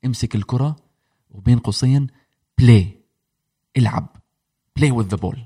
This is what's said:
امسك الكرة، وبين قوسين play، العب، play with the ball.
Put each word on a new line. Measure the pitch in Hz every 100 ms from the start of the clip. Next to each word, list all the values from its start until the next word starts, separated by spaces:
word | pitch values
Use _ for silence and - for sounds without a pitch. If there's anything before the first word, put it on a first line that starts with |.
| 127
امسك | 120 117 104
الكرة، | 98 123 143 151 _ _ _ _ _
وبين | 101 98 120
قوسين | 117 101 127 135 131 _ _ _ _ -
play، | 123 110 92 - _ _ _ _ _ _ _ -
العب، | 113 - - - _ _ _ _ _ -
play | 147
with | 120 101 101
the |
ball. | - 139